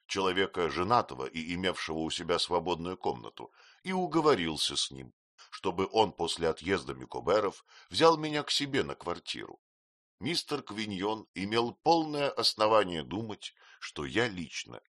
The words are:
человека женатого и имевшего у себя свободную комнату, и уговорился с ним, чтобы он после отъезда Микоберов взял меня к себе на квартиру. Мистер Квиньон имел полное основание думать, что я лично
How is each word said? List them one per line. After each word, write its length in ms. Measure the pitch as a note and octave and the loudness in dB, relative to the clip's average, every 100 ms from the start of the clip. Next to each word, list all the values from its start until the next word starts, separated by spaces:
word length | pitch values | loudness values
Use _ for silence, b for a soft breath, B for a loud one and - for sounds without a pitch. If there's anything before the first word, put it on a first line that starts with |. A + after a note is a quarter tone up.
| b | b
человека 640 | G2 F#2+ F2+ F#2+ F#2 E2 | 0 2 2 0 2 0
женатого 560 | D2 F#2 A#2+ - C2 C2+ | 0 2 2 2 -6 -8
и 280 | D#2+ D#2+ | -6 -6
имевшего 460 | F2 F#2 E2 - D#2+ | -2 -2 -2 -4 -4
у 100 | D#2+ | -4
себя 300 | - E2 E2+ | -4 0 0
свободную 580 | - F2 E2 E2 E2+ F#2 | 2 0 0 -2 -4 -4
комнату, 540 | - B1 A1 - - b b b | -4 -4 -8 -14 -16 b b b
и 80 | F#3 | -6
уговорился 800 | F#3 F3 D#3+ D3+ A2 E2 D2 - C#2+ | -2 0 4 6 4 2 0 -2 -2
с 140 | - | -4
ним, 240 | C2+ B1+ _ _ _ B | -8 -16 _ _ _ B
чтобы 360 | - G2 F2 F#2+ | -6 -4 0 0
он 200 | A2 G2 | 4 2
после 380 | - E2+ E2+ E2 | 2 -4 0 0
отъезда 440 | D#2+ E2 F#2 C2 B1+ | 0 0 0 -2 -10
Микоберов 680 | B1+ B1+ C2 G#2+ G2+ - _ B B | -10 -6 2 2 2 -6 _ B B
взял 280 | F2+ E3 D#3 | 6 6 6
меня 240 | D#3 D3+ | 0 -4
к 80 | C#3+ | -2
себе 320 | - C#3+ C3 | -2 0 0
на 120 | D2+ C#2 | -2 -4
квартиру. 640 | E2+ E2+ - A1+ G1+ - _ _ _ _ _ - | -6 -6 -6 -10 -10 -16 _ _ _ _ _ -8
Мистер 380 | A#2 E3+ - D3 | -4 -4 -2 -6
Квиньон 680 | - G#2 G#2+ F#2+ G2+ A2 - - | -6 -6 -4 -2 -2 -2 -8 -6
имел 380 | G2+ A2+ A#2+ | 0 2 0
полное 560 | - D#3 E3 D#3 D3 C#3 | 0 2 4 2 -2 -2
основание 720 | - A2+ - G#2+ A2 F#2 E2 | 2 0 4 6 6 4 -2
думать, 500 | C2 F#2 A2+ G2 - B B B | -4 -6 -6 -10 -14 B B B
что 260 | - - C#2 | -14 -8 -2
я 240 | F2+ A#2+ | 0 0
лично 500 | F#2 C#2+ - - A#1 _ | -2 -8 -10 -12 -16 _